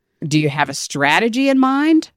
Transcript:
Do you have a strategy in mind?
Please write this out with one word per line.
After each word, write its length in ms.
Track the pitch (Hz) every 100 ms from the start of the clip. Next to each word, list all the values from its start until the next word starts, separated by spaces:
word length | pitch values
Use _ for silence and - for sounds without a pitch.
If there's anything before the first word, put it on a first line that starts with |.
| _ _
Do 160 | 156 151
you 100 | 151
have 200 | 139 143
a 40 | -
strategy 760 | - 143 143 160 226 226 277
in 80 | 269
mind? 540 | 262 269 302 320 -